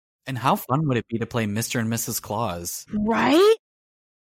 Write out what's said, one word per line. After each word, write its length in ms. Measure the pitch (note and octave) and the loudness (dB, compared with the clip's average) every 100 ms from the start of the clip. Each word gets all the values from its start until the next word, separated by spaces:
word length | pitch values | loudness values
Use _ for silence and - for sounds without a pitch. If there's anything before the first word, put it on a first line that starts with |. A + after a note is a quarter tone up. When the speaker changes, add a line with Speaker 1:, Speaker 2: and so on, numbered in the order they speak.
| _ _ - | _ _ -10
Speaker 1:
And 120 | B2+ | -2
how 180 | C3 G3+ | 0 0
fun 320 | - C3+ D#3 | 0 0 2
would 80 | A#2 | 0
it 100 | - | -2
be 100 | A#2 | -4
to 80 | A2+ | -2
play 200 | A#2+ G#2+ | -2 -2
Mister 320 | G#2 A2+ B2+ | -2 -2 -2
and 120 | A2+ | -2
Missus 300 | A#2 - G#2 | -2 -4 -6
Claus? 640 | - G#2+ A2+ E2+ F2 - - | -4 -2 -2 -4 -8 -10 -8
Speaker 2:
Right? 640 | G#3+ G#3 A3+ A#3+ D#4 G#4 A4+ _ _ _ _ _ _ | -4 -2 0 4 6 6 4 _ _ _ _ _ _